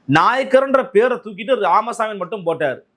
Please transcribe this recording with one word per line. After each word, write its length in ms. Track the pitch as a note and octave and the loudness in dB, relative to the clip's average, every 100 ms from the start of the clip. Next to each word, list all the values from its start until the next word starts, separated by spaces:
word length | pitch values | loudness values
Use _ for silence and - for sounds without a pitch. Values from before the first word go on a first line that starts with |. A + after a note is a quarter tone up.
| - | 0
நாயக்கர்ன்ற 840 | D3+ G3 B3+ C4+ C4 C4+ C4 F#3+ | 2 4 0 2 2 2 0 2
பேரை 260 | G3 B3 A#3+ | 2 2 -2
தூக்கிட்டு 400 | A3 G3 A#3 A#3+ | -10 -10 -2 0
ராமசாமின்னு 560 | F3+ G3 A#3 A3+ A3 G3+ | 2 2 0 -4 -6 -6
மட்டும் 260 | F3 G#3+ | -10 -6
போட்டார். 400 | E3 D#3+ D3 A#2+ _ | -4 -2 -4 -6 _